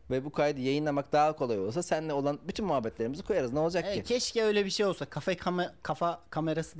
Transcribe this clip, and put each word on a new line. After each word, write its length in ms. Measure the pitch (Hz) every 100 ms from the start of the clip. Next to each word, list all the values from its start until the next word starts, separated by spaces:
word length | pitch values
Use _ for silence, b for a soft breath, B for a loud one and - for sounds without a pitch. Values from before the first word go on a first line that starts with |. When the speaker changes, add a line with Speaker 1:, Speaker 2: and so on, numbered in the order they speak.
| -
Speaker 1:
ve 160 | 131 139
bu 60 |
kaydı 300 | - 147 143
yayınlamak 500 | 127 143 151 143 139
daha 240 | 151 151 151
kolay 240 | 127 107
olsa 240 | 95 147
seninle 300 | 175 160 160
olan 260 | 139 139 143 160
bütün 180 | 196 202
muhabbetlerimizi 580 | 143 110 - 113 143
koyarız. 300 | - 190 127
Ne 60 | 139
olacak 260 | 160 175 170
Speaker 2:
Evet, 80 | 202
Speaker 1:
ki? 60 | -
Speaker 2:
keşke 300 | 240 - 233
öyle 220 | 220 208 196
bir 40 |
şey 160 | 190 202
olsa. 200 | 165 139
Kafe 320 | - - 175
kame-, 340 | - 180 180 -
kafa 380 | - 151 170 165 -
kamerası 480 | - 160 156 160